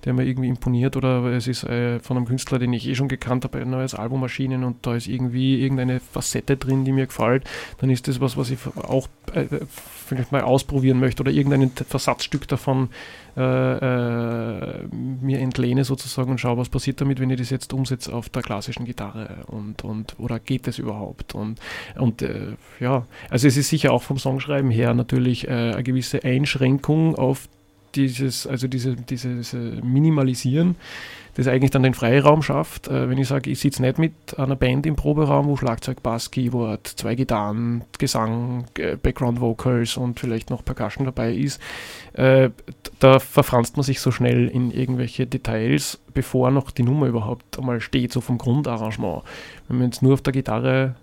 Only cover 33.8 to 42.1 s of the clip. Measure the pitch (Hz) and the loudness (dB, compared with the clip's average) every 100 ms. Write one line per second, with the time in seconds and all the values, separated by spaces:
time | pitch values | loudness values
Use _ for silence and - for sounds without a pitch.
33.8 | 127 135 160 - - - 135 135 127 127 | 0 2 0 0 -14 -4 -2 2 2 2
34.8 | 151 147 147 147 147 143 143 139 127 117 | 0 0 2 2 4 4 4 2 0 -2
35.8 | - 127 123 117 - - 123 123 117 104 | -4 -4 -4 -4 -4 -2 0 0 -2 -4
36.8 | - - 110 113 131 110 104 107 117 120 | -8 -8 -4 -2 0 0 0 -2 -2 -2
37.8 | 117 - 139 117 110 117 120 123 123 - | -6 -4 -2 0 0 -2 -4 -4 -8 -6
38.8 | 76 - - - 123 120 120 113 131 123 | -4 -2 -2 0 -2 0 0 0 0 2
39.8 | 117 - 127 117 127 113 - 123 - 131 | 0 -2 -4 -4 -4 -4 -4 -6 -6 -4
40.8 | 107 - 135 127 117 110 139 - - - | -6 -4 -6 -2 -2 0 -2 -4 -12 -14
41.8 | - - - | -14 -16 -14